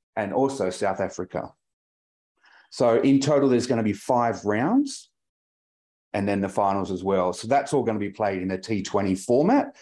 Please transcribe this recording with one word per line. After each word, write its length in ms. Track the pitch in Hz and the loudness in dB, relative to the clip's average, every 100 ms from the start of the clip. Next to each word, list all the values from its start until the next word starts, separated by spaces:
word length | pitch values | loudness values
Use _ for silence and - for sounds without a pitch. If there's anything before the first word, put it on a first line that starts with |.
| _ 110 | _ -6
and 180 | 101 | -4
also 380 | 127 135 135 92 | 0 0 0 -4
South 280 | - 98 95 | -2 -2 -2
Africa. 520 | 92 - 92 - - - _ _ _ _ _ _ _ _ _ - _ | -4 -6 -8 -8 -8 -14 _ _ _ _ _ _ _ _ _ -20 _
So 280 | - 120 110 | 0 2 4
in 180 | 139 135 | 4 4
total, 300 | 151 143 135 | 4 4 4
there's 180 | 120 120 | 2 2
gonna 160 | 117 | 0
be 100 | 107 | 0
five 500 | 98 - 123 120 92 | -2 0 0 0 -2
rounds 680 | 101 104 151 262 285 - - _ _ _ _ _ _ _ _ _ _ 104 | -2 0 2 2 0 -6 -18 _ _ _ _ _ _ _ _ _ _ -4
and 120 | 101 | -2
then 140 | 98 | 0
the 80 | 98 | -2
finals 420 | 110 101 98 90 | 0 0 0 -4
as 120 | 92 | -4
well. 300 | 95 95 90 | 0 2 0
So 140 | - 110 | -2 0
that's 260 | 139 - | 0 2
all 100 | 143 | 0
gonna 140 | 117 107 | 0 -2
be 120 | 101 | -4
played 320 | 98 104 95 | -4 -4 -2
in 80 | 92 | -4
a 60 | 92 | -6
T 240 | 95 104 | -4 -4
twenty 320 | 92 101 95 95 | -2 -2 0 -2
format. 600 | - 123 170 277 - - | 0 2 4 2 0 -8